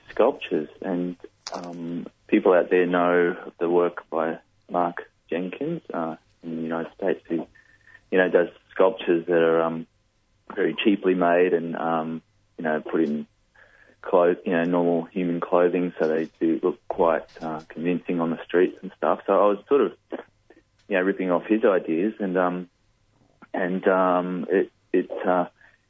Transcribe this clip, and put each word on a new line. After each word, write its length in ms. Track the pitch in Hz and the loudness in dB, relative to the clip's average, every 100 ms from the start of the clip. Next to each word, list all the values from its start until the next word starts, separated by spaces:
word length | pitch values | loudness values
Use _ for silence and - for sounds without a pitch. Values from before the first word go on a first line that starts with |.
| - | -6
sculptures, 580 | - 113 - - 82 73 - | 0 0 0 -4 -4 -4 -10
and, 360 | 95 90 90 87 - _ - | -6 -4 -4 -8 -16 _ -14
um, 560 | - 87 87 85 85 - _ - | -14 -12 -12 -10 -10 -12 _ -2
people 260 | 107 98 | 2 4
out 160 | 90 - | 4 4
there 160 | 90 87 | 2 2
know 500 | 90 87 87 87 90 78 | 2 2 4 2 -2 -10
of 80 | - | -4
the 100 | 85 | 0
work 380 | 87 85 - - | 2 2 -2 -8
by 280 | 80 80 78 _ _ - | -4 -4 -4 _ _ -6
Mark 420 | 87 85 85 - _ - | -2 -2 -4 -14 _ -8
Jenkins, 520 | 82 90 - 147 170 - | -6 -6 -8 -8 -8 -8
uh, 220 | 85 82 80 _ _ | -8 -6 -10 _ _
in 140 | 82 82 | -12 -8
the 60 | |
United 320 | 80 82 80 - | -6 -6 -8 -6
States, 240 | 95 - - | -4 -4 -4
who, 180 | 82 - _ _ _ _ - - | -6 -8 _ _ _ _ -20 -2
you 80 | 95 | 2
know, 120 | 90 | 4
does 180 | 90 82 - _ | 4 2 -4 _
sculptures 540 | - 95 - - 85 85 | 2 2 2 0 0 2
that 140 | 85 | 2
are, 200 | 82 82 | 4 2
um, 240 | 82 82 82 _ _ _ _ _ - - | 0 -4 -10 _ _ _ _ _ -12 -4
very 180 | 87 78 | -2 0
cheaply 320 | 110 98 95 | 0 2 2
made 400 | 90 87 87 90 | 2 4 4 4
and, 220 | 82 85 - | 2 -2 -4
um, 460 | 82 80 80 82 - _ _ - | -2 -2 -4 -8 -12 _ _ -8
you 60 | |
know, 160 | 82 76 | -4 -4
put 220 | - - | -2 -2
in 260 | 110 76 - _ _ _ - _ _ _ | 0 -2 -8 _ _ _ -20 _ _ _
clo-, 360 | - 92 87 90 - | 0 4 4 2 0
you 80 | |
know, 100 | 85 | 0
normal 400 | 85 87 85 85 | 2 2 2 0
human 380 | 82 95 87 85 | -2 -4 -2 -4
clothing, 500 | - 90 87 90 87 - | 0 4 4 2 -2 -2
so 80 | 80 | 0
they 220 | 80 80 - | 0 -4 -2
do 220 | 82 80 | -2 0
look 160 | 90 76 - | -2 -4 -6
quite, 380 | - 85 78 - - | 0 2 2 -4 -12
uh, 180 | 80 78 - | -10 -10 -12
convincing 540 | - 85 85 - 87 | -6 -4 -2 -2 -2
on 80 | 82 | -2
the 120 | 80 - | -4 -2
streets 320 | 87 92 - | 2 2 0
and 120 | 190 - | -14 -4
stuff. 240 | 78 98 - | -2 0 2
So 60 | |
I 140 | 98 104 | 4 4
was 100 | 101 - | 2 0
sort 140 | 139 | 2
of, 160 | 98 - - - - _ _ _ _ _ - | 2 -4 -16 -16 -16 _ _ _ _ _ -4
you 80 | 95 | -2
know, 60 | |
ripping 280 | 95 98 92 | 0 -2 0
off 120 | 87 - | 0 0
his 200 | 107 117 | 2 4
ideas, 480 | 92 80 80 104 113 | 2 0 -2 -2 -4
and, 160 | 98 90 | -4 0
um, 320 | 90 90 90 _ _ _ _ _ _ _ - | 0 -2 -10 _ _ _ _ _ _ _ -10
and, 320 | - 90 92 101 | -4 -2 0 2
um, 600 | 92 92 90 90 90 - | 2 4 2 0 -4 0
it, 220 | 95 - _ _ | 0 0 _ _
it, 180 | 95 - - 98 | -2 -2 -4 0
uh, 200 | 90 87 _ _ _ | 0 0 _ _ _